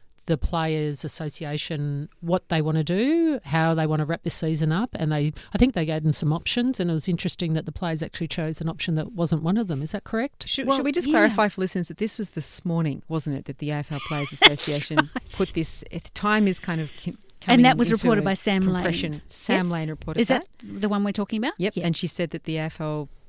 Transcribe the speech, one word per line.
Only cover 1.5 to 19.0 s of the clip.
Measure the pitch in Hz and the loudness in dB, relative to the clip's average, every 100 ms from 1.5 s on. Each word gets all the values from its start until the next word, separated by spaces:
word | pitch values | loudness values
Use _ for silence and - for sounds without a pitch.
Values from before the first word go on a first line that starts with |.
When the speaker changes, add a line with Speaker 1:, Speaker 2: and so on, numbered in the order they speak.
| 151 - 156 147 143 151 - | -6 -4 -4 -2 -4 -6 -8
Speaker 1:
what | 170 180 - | -2 -2 2
they | 160 | 0
wanna | 151 160 | 2 2
do, | 151 185 254 330 330 285 | 2 2 2 2 2 0
how | - 160 165 | 0 2 4
they | 160 156 | 2 2
wanna | 156 | 2
wrap | 143 165 | 0 -2
this | - | -4
season | - 160 160 156 | -4 -2 0 2
up, | 165 247 | 2 0
and | - 156 | -2 0
they, | 151 147 - - | 2 0 -2 -6
I | - | 4
think | 254 | 4
they | 180 160 | 4 -2
gave | 160 | 0
them | 156 | 2
some | 147 151 | 2 2
options, | 156 - - 247 254 | 0 0 0 0 0
and | 175 | 0
it | |
was | 160 - | 0 0
interesting | 170 - - 170 | -2 -2 -4 -2
that | 160 | -2
the | - | -2
players | - 175 160 | -6 -4 -4
actually | 160 - 165 | -4 -6 -6
chose | - 160 160 | -2 -4 -2
an | 160 | -4
option | 165 - | -4 -2
that | 160 - | -2 -2
wasn't | 220 170 156 | -2 0 2
one | 160 208 | 2 0
of | 202 | 0
them. | 139 | -2
Is | 151 | -4
that | 202 | -6
correct? | - 226 277 - - | -4 -4 -4 -6 -8
Speaker 2:
Should, | - 262 | -4 0
Speaker 3:
Well, | 269 | 2
Speaker 2:
should | |
we | 285 | 2
just | 294 277 | 0 2
Speaker 3:
yeah. | |
Speaker 2:
clarify | 330 311 214 208 | 4 6 4 2
for | - | 2
listeners | 185 185 175 | -2 -2 -4
that | 170 | -4
this | 214 - | -6 -4
was | 202 | -6
this | - - - | -6 -8 -8
morning, | 175 165 156 135 - | -2 0 0 -2 -4
wasn't | 160 147 135 | -4 -4 -6
it, | - | -8
that | 135 | -8
the | 147 | -4
A | 147 | -4
F | 143 | -4
L | 143 - | -8 -6
Players | 147 143 | -4 -4
Speaker 3:
<laughs> | 143 | 2
That's | - 143 - | 2 4 0
Speaker 2:
Association | 147 - 151 | -2 0 0
Speaker 3:
right. | 147 - - | 0 -4 -6
Speaker 2:
put | - 185 | -2 -2
this, | 175 160 - - | 0 -2 -4 -6
if | 165 - | -10 -10
time | - 208 214 202 | -4 2 4 4
is | 180 | 2
kind | - 165 | -2 -4
of | 151 - | -4 -8
ki-, | 175 - - - - | -10 -10 -16 -10 4
Speaker 3:
And | 247 | 8
that | 254 | 8
Speaker 2:
coming | 247 | 6
Speaker 3:
was | 240 | 4
Speaker 2:
into | 220 | 4
Speaker 3:
reported | 247 208 | 4 4
Speaker 2:
a | 202 | 2
Speaker 3:
by | |
Sam | 196 - 190 190 | 0 2 2 2
Lane. | |
Speaker 2:
compression. | 180 175 170 | 2 0 -2